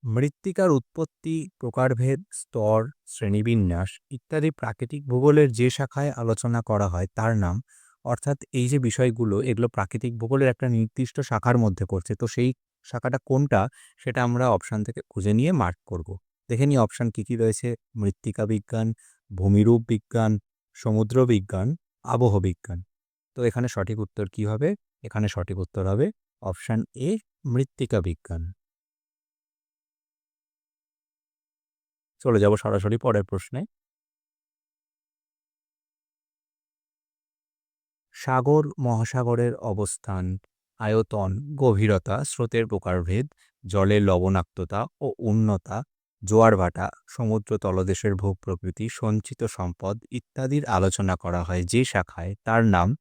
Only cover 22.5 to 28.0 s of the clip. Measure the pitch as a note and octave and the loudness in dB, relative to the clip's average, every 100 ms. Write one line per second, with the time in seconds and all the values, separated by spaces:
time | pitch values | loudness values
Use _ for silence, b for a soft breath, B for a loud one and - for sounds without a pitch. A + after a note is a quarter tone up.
22.5 | F2 - F2 F#2 _ _ _ _ - A#2+ | -4 -8 -12 -12 _ _ _ _ -4 -2
23.5 | A#2+ A#2+ - F#2+ A2 G#2 - G2+ - G#2 | 0 -4 -4 -6 -6 -8 -6 -8 -4 -4
24.5 | A2 D3+ G3+ _ _ A2+ G#2+ G#2+ - F2 | -2 -2 -4 _ _ -10 -4 -4 -4 -6
25.5 | F#2+ F2+ - F#2+ G2+ E3+ - _ _ G2 | -6 -6 -4 -2 0 -2 -4 _ _ -10
26.5 | F2+ - A2+ - A#2 C3+ G#3+ _ _ C#3 | -10 -4 -4 -4 -8 -4 -4 _ _ -4
27.5 | B2 C3+ _ B2+ A2 | -2 -2 _ -2 -2